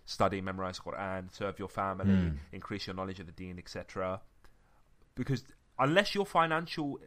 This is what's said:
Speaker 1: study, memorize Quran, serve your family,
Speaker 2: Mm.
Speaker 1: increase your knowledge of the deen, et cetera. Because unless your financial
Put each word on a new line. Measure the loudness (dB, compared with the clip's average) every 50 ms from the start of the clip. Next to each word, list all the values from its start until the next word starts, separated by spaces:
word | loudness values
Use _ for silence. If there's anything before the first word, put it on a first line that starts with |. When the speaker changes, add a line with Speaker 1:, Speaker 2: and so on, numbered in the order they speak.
| -14
Speaker 1:
study, | -12 0 2 4 4 4 0
memorize | -2 -4 -4 -4 -4 -6 -6 -6
Quran, | -8 -8 -6 -4 -4 -4 -4 -4 -6 -8 -8
serve | -6 -6 -6 -4 -6
your | -8 -6
family, | -2 -2 0 0 0 2 4 6 6 6 6 2
Speaker 2:
Mm. | 0 -4 -6 -10
Speaker 1:
increase | -12 -14 -8 -8 -6 -6 -6 -6
your | -6
knowledge | -6 -6 -6 -6 -8
of | -12
the | -14 -12
deen, | -12 -12 -12 -12 -12
et | -14 -12
cetera. | -10 -10 -10 -8 -4 -2 -2 -2 -2 -4 -8 -14 _ _ -20 -20 -20 _ _ _ _ _ _ _ _ _ -20 _ _
Because | -6 -2 -2 -2 -2 -4 -8 -20 _ _ _ _ 2
unless | 4 6 6 6 4 4 2
your | 0 -2
financial | 4 6 6 6 6 4 0 0 -2 -4 -4 -4 -4 -4 -6 -10